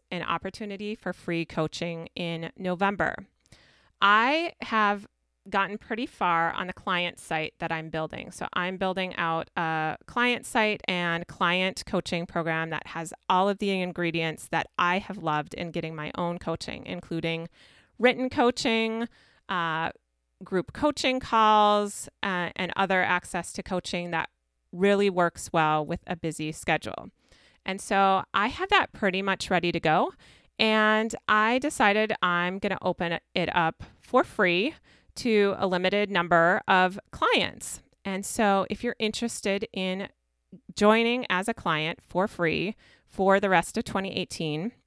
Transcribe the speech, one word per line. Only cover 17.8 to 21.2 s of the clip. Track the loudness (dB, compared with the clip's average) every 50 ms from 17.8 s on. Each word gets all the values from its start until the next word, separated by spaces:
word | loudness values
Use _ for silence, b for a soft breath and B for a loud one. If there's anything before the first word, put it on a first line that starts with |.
| b b b b
written | 2 2 2 2 -2 -2
coaching, | 0 2 2 2 2 2 0 0 0 0 0 -2 -2 -4 -6 -8 b b b b b b b b
uh, | -4 -2 -2 -2 -2 -2 -2 -4 -6 _ _ _ _ _ _ _ _ -20 -10
group | -4 -2 -2 -2 -4
coaching | -4 -2 0 0 0 0 0 0 0
calls, | -2